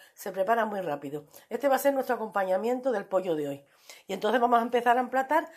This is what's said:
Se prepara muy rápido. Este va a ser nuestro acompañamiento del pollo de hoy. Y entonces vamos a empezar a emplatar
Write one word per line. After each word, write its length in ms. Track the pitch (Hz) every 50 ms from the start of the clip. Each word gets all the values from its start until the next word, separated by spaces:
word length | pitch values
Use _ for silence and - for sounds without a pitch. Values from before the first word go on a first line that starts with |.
| - - _
Se 180 | - - 208
prepara 340 | 180 190 190 202 233 233 220
muy 160 | 214 208 196
rápido. 420 | 185 160 143 143 151 139 147 151 151 - - - - -
Este 180 | 220 - -
va 100 | 277 262
a 20 | 254
ser 160 | 269 277 277
nuestro 220 | 262 254 - 240
acompañamiento 760 | 220 220 214 - 202 196 185 185 190 214 233 247 254 247 269
del 140 | 233 202 190
pollo 280 | - 190 185 175 190 160
de 140 | 151 147 143
hoy. 180 | 139 139 - _ _ _ _ - - - -
Y 60 | -
entonces 260 | 190 185 214 214 214 247
vamos 200 | 233 247 240 233
a 40 |
empezar 360 | 233 233 240 240 214 240 240 254
a 20 |
emplatar 500 | 254 247 254 262 262 262 294 330 320 - -